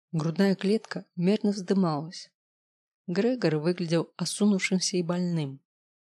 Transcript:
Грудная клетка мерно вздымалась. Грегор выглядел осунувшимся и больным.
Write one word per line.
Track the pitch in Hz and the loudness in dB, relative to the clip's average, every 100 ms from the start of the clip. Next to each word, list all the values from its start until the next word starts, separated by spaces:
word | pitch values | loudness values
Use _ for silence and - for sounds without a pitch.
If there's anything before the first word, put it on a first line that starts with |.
| _ | _
Грудная | 165 160 160 196 185 | -2 -2 2 2 2
клетка | 190 220 - - - - | 0 0 -2 -10 -10 -2
мерно | 175 214 208 | 0 2 0
вздымалась. | 202 180 196 180 147 160 - - _ _ _ _ _ _ _ - | -2 0 0 2 0 -6 -12 -18 _ _ _ _ _ _ _ -6
Грегор | 175 226 254 180 151 | 0 0 2 0 2
выглядел | 156 180 170 165 156 - | 0 -2 0 0 -2 -6
осунувшимся | 175 - 208 196 - 185 - 185 | -6 2 2 2 2 0 0 -2
и | |
больным. | 170 175 180 170 143 135 _ _ _ _ _ _ | -2 -2 0 -2 -2 -6 _ _ _ _ _ _